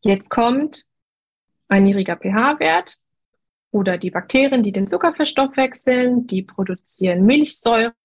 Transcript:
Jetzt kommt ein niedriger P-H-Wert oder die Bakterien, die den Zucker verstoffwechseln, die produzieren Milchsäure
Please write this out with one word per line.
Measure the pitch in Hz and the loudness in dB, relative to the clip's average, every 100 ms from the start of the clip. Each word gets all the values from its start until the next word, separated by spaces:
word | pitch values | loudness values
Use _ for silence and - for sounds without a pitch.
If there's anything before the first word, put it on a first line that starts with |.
Jetzt | 214 196 - | 0 -2 -2
kommt | - 233 262 302 - - _ _ _ _ _ _ _ _ | 0 0 0 -2 -6 -12 _ _ _ _ _ _ _ _
ein | 196 | 4
niedriger | 196 196 190 170 | 4 2 -2 -6
P-H-Wert | 196 202 254 302 311 330 359 - _ _ _ _ _ _ _ | -4 0 0 0 0 0 -2 -16 _ _ _ _ _ _ _
oder | 208 190 180 | -2 -2 -2
die | 180 | -4
Bakterien, | 170 - 262 269 262 | -6 -2 0 2 2
die | 208 | 0
den | 190 196 | -2 -4
Zucker | 359 339 | 0 -2
verstoffwechseln, | 320 302 - 269 269 262 254 - 247 247 247 247 | 0 -4 0 -2 0 -2 -2 -2 0 2 0 -2
die | 190 | -6
produzieren | 190 - 190 180 - - 185 175 | -6 -8 -6 -6 -12 -4 -2 4
Milchsäure | 196 294 294 - 233 233 233 233 | 4 4 2 -2 0 2 0 -4